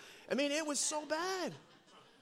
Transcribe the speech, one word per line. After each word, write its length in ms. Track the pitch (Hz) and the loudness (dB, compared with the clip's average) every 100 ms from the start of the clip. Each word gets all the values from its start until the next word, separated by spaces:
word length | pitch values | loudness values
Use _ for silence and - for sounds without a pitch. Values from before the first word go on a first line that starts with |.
| - - - | -14 -14 -2
I 40 | |
mean, 160 | 240 285 | 2 2
it 160 | 285 311 | 2 2
was 140 | 285 | 0
so 240 | - 302 302 | 0 0 0
bad. 460 | 311 359 381 311 147 - - - - - - | 0 0 0 -2 -4 -12 -20 -20 -20 -20 -20